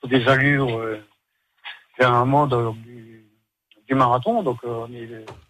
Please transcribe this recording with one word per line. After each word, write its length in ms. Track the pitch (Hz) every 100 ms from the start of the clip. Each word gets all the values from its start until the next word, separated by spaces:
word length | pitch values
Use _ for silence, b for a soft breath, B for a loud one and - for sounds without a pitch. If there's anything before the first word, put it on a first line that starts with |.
sur 80 | 123
des 180 | 131 123
allures, 500 | 135 143 139 131 113
euh, 240 | 113 107 107 _ _ _ _ _ B B B -
généralement 520 | 127 120 127 143 147
dans, 240 | 123 117
du, 500 | 110 117 120 113 110 107 _ _ _ _ _ -
du 60 |
marathon. 480 | 131 123 123 196 233
Donc, 160 | 165 117
euh, 220 | 120 113 117
on 40 |
est, 320 | 120 117 113 110 -